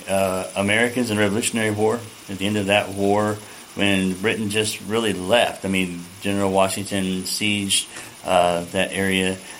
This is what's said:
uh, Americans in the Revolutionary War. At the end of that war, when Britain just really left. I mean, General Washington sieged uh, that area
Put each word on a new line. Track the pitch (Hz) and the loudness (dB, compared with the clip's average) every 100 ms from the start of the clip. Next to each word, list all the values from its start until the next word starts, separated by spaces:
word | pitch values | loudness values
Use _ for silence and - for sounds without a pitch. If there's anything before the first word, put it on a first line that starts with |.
| - | -2
uh, | 98 98 92 92 - | 0 2 0 -4 -2
Americans | 101 107 120 120 120 | 2 2 2 0 0
in | 104 | 2
the | |
Revolutionary | 104 101 120 117 110 | 2 2 0 0 0
War. | 107 107 117 107 - - | 2 2 0 -4 -16 -12
At | 95 | -4
the | 98 | -2
end | 104 | 0
of | 98 | 2
that | 101 95 | 2 2
war, | 98 98 101 107 107 - - - | 0 2 4 2 -2 -8 -18 -12
when | - 101 98 95 | -2 2 2 2
Britain | 92 104 107 110 | 0 0 0 0
just | 107 107 - | 0 -2 -4
really | 95 110 110 | -4 0 0
left. | 90 90 120 98 85 | -2 2 4 4 0
I | 95 | -2
mean, | 95 90 87 87 95 | 0 0 -4 -12 -8
General | 101 101 98 | -4 0 2
Washington | 95 95 98 101 101 95 92 | 4 2 0 -4 -2 -2 -4
sieged | 92 - 107 104 98 95 - - - - | -4 -2 0 0 0 -2 -2 -10 -16 -10
uh, | - 92 87 87 87 | 2 4 4 2 -2
that | 95 92 | -2 -2
area | 95 98 95 92 95 - - | 0 0 2 0 -2 -8 -12